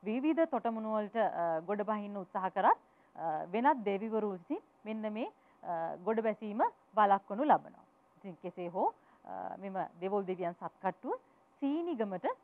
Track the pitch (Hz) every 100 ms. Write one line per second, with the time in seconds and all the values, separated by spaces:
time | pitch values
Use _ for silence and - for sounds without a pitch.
0 | 190 240 302 320 320 233 233 220 220 214
1 | 208 226 196 165 170 160 175 208 208 214
2 | 208 202 180 196 185 190 214 - - _
3 | _ - 160 156 165 208 269 285 202 196
4 | 220 220 214 185 - 370 - _ 214 220
5 | 214 214 370 - _ _ - 170 165 151
6 | 180 226 220 208 214 214 427 - _ 208
7 | 202 196 - 208 294 185 - - - _
8 | _ _ 196 160 180 185 175 190 359 -
9 | - - - 92 92 92 196 190 160 170
10 | 185 202 185 180 170 175 175 - 190 -
11 | 262 494 - _ _ _ 277 302 339 254
12 | 208 185 - 508